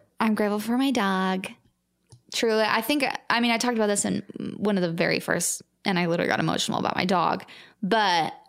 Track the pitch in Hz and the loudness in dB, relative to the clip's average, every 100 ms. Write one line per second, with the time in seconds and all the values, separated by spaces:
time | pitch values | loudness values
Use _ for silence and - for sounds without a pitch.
0 | _ - 220 214 208 208 220 247 269 240 | _ -2 0 2 0 -2 -2 -2 0 0
1 | 196 190 190 190 - - _ _ _ _ | 0 0 0 -2 -6 -16 _ _ _ _
2 | _ - - - 226 220 214 214 220 294 | _ -20 -8 -2 0 2 2 2 2 0
3 | 254 - - 233 240 226 247 226 208 202 | 0 -2 -2 2 2 2 0 2 2 2
4 | 202 190 - - - - 208 196 175 165 | 0 -2 -6 -10 -10 -4 0 2 0 0
5 | 165 - - 170 - - - _ 202 180 | 0 0 0 -2 -2 -6 -12 _ -2 0
6 | 170 175 - - 160 - - - - - | 0 0 0 0 0 -2 -2 -2 0 0
7 | 185 180 160 190 - - - - 180 220 | 0 2 0 -2 -6 -20 -20 -6 0 2
8 | 196 170 151 - | 2 2 0 -4